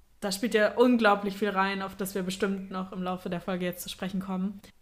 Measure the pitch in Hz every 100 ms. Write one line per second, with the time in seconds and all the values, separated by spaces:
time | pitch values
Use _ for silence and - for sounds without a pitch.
0 | _ _ 202 190 240 220 208 - 247 240
1 | 214 202 202 - 208 190 196 196 190 -
2 | 190 196 185 185 202 196 190 185 185 190
3 | 180 180 196 175 202 180 180 175 - -
4 | 185 190 190 185 196 202 - _